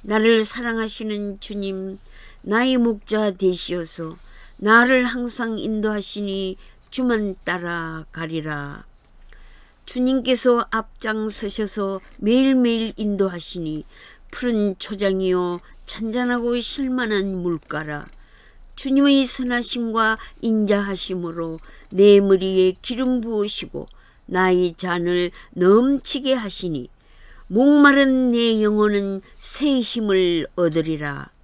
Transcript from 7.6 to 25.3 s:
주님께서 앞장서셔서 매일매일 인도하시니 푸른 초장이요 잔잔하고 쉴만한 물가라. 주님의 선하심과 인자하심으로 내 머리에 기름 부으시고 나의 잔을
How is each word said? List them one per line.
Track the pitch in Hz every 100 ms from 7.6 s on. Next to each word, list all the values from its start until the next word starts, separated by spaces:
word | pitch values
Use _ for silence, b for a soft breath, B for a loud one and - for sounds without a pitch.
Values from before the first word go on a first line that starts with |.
| 170 170 160 160 156 - 165 160 156 147 143 143 - _ _ - b b b b b b -
주님께서 | 247 254 262 262 247 254 233 -
앞장서셔서 | 226 214 - 226 220 220 208 202 214 208 214 196 190 - -
매일매일 | 208 247 269 262 240 226 220 -
인도하시니 | 208 202 196 175 - 180 160 156 - B B B -
푸른 | - 247 220 208 190
초장이요 | - 202 202 190 185 180 175 175 b b -
잔잔하고 | - 220 233 247 247 233 240
쉴만한 | 233 - 269 254 233 202 196 185
물가라. | 175 165 _ 147 151 147 - - b b b b b -
주님의 | 277 269 285 277 262
선하심과 | - 247 240 240 240 226 220 220 220 B B
인자하심으로 | 226 220 208 202 202 185 - 185 170 170 165 160 b b b
내 | 185 202 202
머리에 | 196 190 190 190 185 185
기름 | - 240 254 254
부으시고 | 226 214 208 - - - - b b b -
나의 | 185 185 180 180 165
잔을 | 185 175 170 180 175